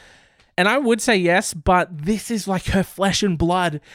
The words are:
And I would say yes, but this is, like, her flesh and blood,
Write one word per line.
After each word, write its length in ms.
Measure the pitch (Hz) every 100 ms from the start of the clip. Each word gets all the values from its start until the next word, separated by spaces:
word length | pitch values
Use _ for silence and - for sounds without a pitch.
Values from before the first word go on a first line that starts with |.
| - - _ _ _ -
And 120 | 196
I 80 | 269
would 240 | 240 226
say 160 | - 196
yes, 360 | 175 180 -
but 520 | 165 190 180 170 156 156
this 260 | 214 -
is, 160 | 226 196
like, 200 | 185 -
her 140 | 190
flesh 400 | - - 196 -
and 160 | 202 160
blood, 440 | 170 180 175 151 -